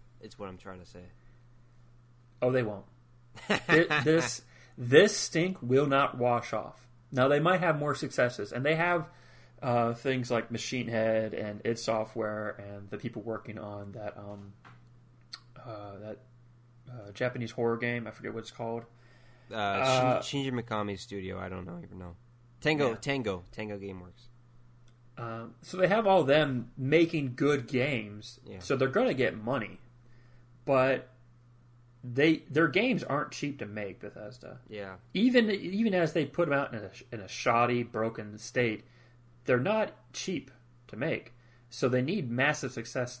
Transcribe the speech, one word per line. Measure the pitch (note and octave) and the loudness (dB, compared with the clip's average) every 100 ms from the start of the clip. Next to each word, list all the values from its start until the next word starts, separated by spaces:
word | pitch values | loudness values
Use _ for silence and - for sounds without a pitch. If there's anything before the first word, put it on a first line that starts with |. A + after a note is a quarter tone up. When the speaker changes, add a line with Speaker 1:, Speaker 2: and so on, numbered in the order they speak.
| - - | -20 -20
Speaker 1:
It's | A2 - | -18 -12
what | G2 | -12
I'm | F#2 | -12
trying | G2 F#2 | -14 -16
to | F2 | -16
say. | F2+ F2+ - - - - - - - - - - - - - | -18 -20 -20 -20 -20 -20 -20 -20 -20 -20 -20 -20 -20 -20 -4
Speaker 2:
Oh, | B2+ | 0
they | C3 | 2
won't. | A2 G2 - - - | 0 -6 -12 -20 -20
Speaker 1:
<laughs> | - - - - | -20 -20 -10 -4
Speaker 2:
Thi-, | G3 - D#3+ E3+ D3+ | -2 4 4 4 2
this, | C3+ E3 A#2+ - - - - - | 4 4 2 -4 -14 -20 -20 -8
this | A#2+ D3 G#3 - | 6 8 8 6
stink | - E3 F#3 F#3 | -2 0 0 -2
will | A#2+ C3 D3 | 2 4 6
not | C#3 - B2+ | 4 2 2
wash | A#2+ A#2+ - | 2 2 0
off. | G#2+ - - - - - | -6 -6 -14 -20 -20 -4
Now, | C3 C3+ | 2 4
they | D3 | 6
might | E3+ F#3 | 4 4
have | F3 D3 | 2 2
more | D3 C3+ | 0 -2
successes, | C#3 - B2 A2+ G2+ | -2 2 2 0 -6
and | B2 C#3+ | -2 0
they | D#3+ | 2
have, | F3 F3 D#3 - - - - - | 2 0 -2 -14 -20 -20 -20 -6
uh, | C3 A#2+ A#2 | 0 2 2
things | A#2 C3+ C3 B2 | 0 0 0 0
like | A#2 A#2 | -2 -2
Machine | A2+ - C3 A#2 | -6 -4 -4 -2
Head | A#2 A2 A2 A2 | 0 2 2 0
and | - G#2+ G#2 A2+ | -4 -6 -4 -2
id | A#2 | -2
Software | - A2 A2 A#2 G#2+ G#2+ G#2+ | 0 0 -2 -4 -4 -4 -6
and | - G2+ G2+ G2+ | -8 -12 -12 -10
the | G#2 | -8
people | A#2+ A#2 | -8 -8
working | A2+ A2 - G#2 | -6 -8 -8 -10
on | G#2 G2+ G2+ | -10 -10 -10
that, | A2 G#2 G#2 | -10 -10 -10
um, | G2+ G2+ G2 G2 - - - - - - - - - - | -12 -14 -16 -20 -20 -20 -20 -20 -20 -20 -20 -20 -20 -20
uh, | B2 G#2+ G2+ G2 | -16 -14 -14 -14
that, | G#2+ - - - - - _ - - | -14 -14 -18 -20 -20 -20 _ -20 -20
uh, | B2 G#2 | -16 -12
Japanese | G2+ B2+ B2 A2+ | -4 -4 -4 -6
horror | - A#2 A#2 | -2 0 0
game. | A#2+ A#2+ A2 | 0 -2 -6
I | |
forget | - G#2+ | -10 -10
what | A2+ | -8
it's | G#2+ | -10
called. | - A2+ A#2 A#2 - - - - - - | -8 -6 -6 -10 -20 -20 -20 -20 -20 -10
Speaker 1:
Uh, | A2 | -2
Speaker 2:
Uh, | G2+ G2 C3 C3 B2+ A#2 | 0 2 4 4 4 2
Speaker 1:
Shin-, | - C#3+ C3+ | 0 -4 -2
Shinji | B2 | -2
Mikami's | A#2+ G#2+ G#2 G2 | -2 -2 -2 -6
studio. | - G2+ F#2 F#2 | -8 -8 -6 -6
I | F#2 | -8
don't | F#2 B2+ | -8 -10
know, | F3 | -12
even | - F#2 | -14 -14
know. | F2 E2+ - - - - | -14 -16 -20 -20 -20 -4
Tango, | D3+ D3+ C3 | 0 2 0
Speaker 2:
Yeah. | A2+ | 0
Speaker 1:
Tango, | C#3+ C#3 G#2+ F2+ F2 | -2 -2 -2 -4 -6
Tango | - G#2+ G2+ | -10 -8 -8
Gameworks. | G2 F#2 F2+ - - - - - - - - - - - | -10 -12 -14 -20 -20 -20 -20 -20 -20 -20 -20 -20 -20 -12
Speaker 2:
Um, | A#2 A2+ A#2 - | -8 -8 -12 -16
so | - F#3 | -10 0
they | F3 | 2
have | G#3+ G3+ | 4 6
all | F#3+ | 6
them | C3+ D3+ C#3+ B2 A2+ - | 6 6 4 0 -6 -6
making | C3 D#3+ E3 D#3 C3+ A#2+ | 4 6 6 2 -2 2
good | C#3 C#3+ A#2+ | 2 2 0
games, | B2+ C#3+ A#2+ G#2 G#2 - - A2 | 0 0 -2 -6 -12 -16 -18 -16
Speaker 1:
Yeah. | F#2+ | -8
Speaker 2:
so | - C3 | -2 2
they're | C3 | 2
gonna | G3 B3+ | 2 2
get | C3 A#2+ G#2+ | 2 0 0
money, | A2 C3+ G2 F#2 - - - - - - - - - | -4 -4 -4 -12 -20 -20 -20 -20 -20 -20 -20 -6 2
but | C3 C3 C3 - - - - - - - - - - | 4 4 2 -4 -20 -20 -20 -20 -20 -20 -20 -20 -16
they, | B2 B2 D#3+ D#3 - | -6 2 4 4 0
their | C#3+ E3 | 2 4
games | F3+ B3+ F3 | 4 2 0
aren't | - C#3+ - | 0 -2 -2
cheap | - D3 C3 | -6 -6 -6
to | G#2 | -8
make, | G#2+ G2+ F#2 | -8 -8 -10
Bethesda. | G#2 - G#2+ B2 - A#2+ - | -14 -12 -14 -14 -16 -16 -14
Speaker 1:
Yeah. | G#2+ G2 F#2 - | -12 -12 -14 -6
Speaker 2:
Even, | F#3 B3 B3 G#3+ | 2 4 6 4
even | G3 E3+ G3+ A3+ | 0 -2 0 2
as | F#3 D#3+ | 2 2
they | E3 C3 | 2 0
put | - E3 | 0 2
'em | |
out | C#3 C#3 | 2 0
in | A2+ | -6
a, | G2 - - | -10 -14 -14
in | A2+ | -12
a | F#2 | -10
shoddy, | - B2+ A#2 A#2+ A#2+ | -4 2 4 4 2
broken | A#2 A2 A2+ A2+ G#2 G#2+ | -2 -2 -2 -4 -10 -12
state, | - B2+ A#2+ G#2+ - - - - - - - | -4 0 0 0 -10 -20 -20 -20 -20 -6 2
they're | B2 | 2
not | E3 A3 G#3 - - | 4 0 -2 -6 -16
cheap | - - F3 - - - - - | -10 -6 -6 -6 -18 -20 -20 -14
to | G#2+ | -6
make. | D3+ A#2 - - - - - | -2 -2 -6 -20 -20 -20 -16
So | - B2+ | -2 2
they | B2+ | 2
need | C3+ G3+ A#2+ | 2 -2 -2
massive | A#2+ C#3+ D3 B2+ | 0 2 0 -4
success | A#2+ A2+ C3 A#2+ - | -6 -6 -6 -6 -8